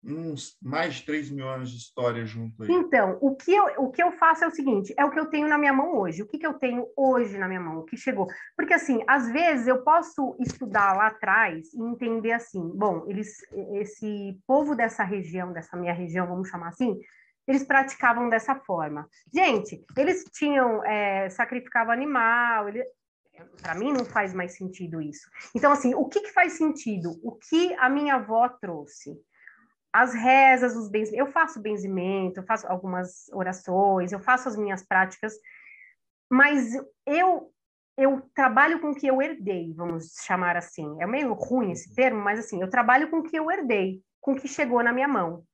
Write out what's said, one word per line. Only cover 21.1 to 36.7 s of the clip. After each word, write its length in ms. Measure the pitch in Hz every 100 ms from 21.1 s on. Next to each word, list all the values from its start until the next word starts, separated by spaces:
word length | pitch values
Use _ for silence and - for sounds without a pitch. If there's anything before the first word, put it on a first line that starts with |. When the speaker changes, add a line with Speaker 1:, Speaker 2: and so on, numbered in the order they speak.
| 196 190
Speaker 2:
sacrificava 640 | 190 233 247 240 240 226
animal, 760 | 233 285 269 226 240 240 226 208
ele, 160 | 214 508 _ _ _ _ 160 170 -
pra 140 | -
mim 180 | 165 240
não 120 | 277
faz 280 | 240 220 196
mais 240 | 185 175 -
sentido 440 | 185 185 175 160
isso. 280 | 151 147 - - -
Então, 180 | 240 285
assim, 220 | 285 254
o 120 | 262 262
que 140 | 403
que 120 | 415
faz 200 | - 349
sentido? 640 | - 311 302 - 202 170 165
O 100 | 233
que 420 | - - 320 359
a 140 | 359 254
minha 280 | 277 294 262
avó 320 | 208 226 240
trouxe? 680 | 247 190 165 143 - - 147 _ _ - _ _ _ _ 208
As 160 | 247
rezas, 640 | 233 240 262 269 254 247 226
os 140 | 214
benz-, 240 | 208 214
eu 120 | 214 277
faço 320 | 339 320 -
benzimento, 840 | 208 208 190 190 180 196 185 185
eu 40 |
faço 220 | 185 220 -
algumas 640 | 185 185 180 180 - -
orações, 800 | 196 185 185 - 185 196 190 180
eu 80 | 196
faço 260 | 196 254 254
as 80 |
minhas 320 | 214 208 190 -
práticas, 460 | 190 190 - 220 214 - - - - - _ _ _ _
mas 440 | 254 285 294 233